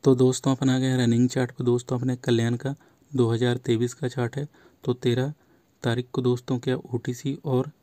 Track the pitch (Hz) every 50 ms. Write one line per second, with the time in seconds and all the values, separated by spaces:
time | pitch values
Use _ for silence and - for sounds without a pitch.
0 | - 139 135 123 127 127 127 - - 139 135 127 135 131 127 131 131 131 127 127
1 | 123 117 117 117 123 123 - 135 127 123 - - 127 120 120 123 120 - 131 123
2 | 123 131 123 123 - - 120 113 113 117 120 117 - 135 139 - - _ _ _
3 | _ _ 143 131 123 113 117 113 123 123 120 - - - 120 110 120 120 - -
4 | 139 127 - - 120 117 - 139 143 147 _ - - - _ _ - - 123 123
5 | - 127 117 123 127 143 151 _ _ _ _ _ _ _ _ _ - 120 117 120
6 | 123 - _ - 123 123 123 123 - - 135 123 123 135 127 127 - - 120 120
7 | - - 123 120 - 139 139 - _ 151 131 123 139 151 - _